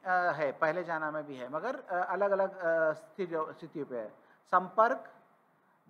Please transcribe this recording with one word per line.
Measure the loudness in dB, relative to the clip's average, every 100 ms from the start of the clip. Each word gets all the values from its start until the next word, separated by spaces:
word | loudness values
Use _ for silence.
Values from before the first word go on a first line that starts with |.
| 0
अ, |
है, | 2 2 2 0
पहले | 0 0 0
जाना | -2 -2 -2
में | -4 -8
भी | -10
है, | -8
मगर, | -6 -6 -6
अ, | -4 -2 0
अलग-अलग, | 0 2 2 0 0
अ, | 0 4 2
स्थितियों, | 0 -6 -8 -4 -2 -4
स्थितियों | -8 -12 -10 -8
पे | -8
है। | -10 -12 _ _ _
संपर्क, | 2 2 4 4 2 -8 -20 _ _ _ _ _ _ _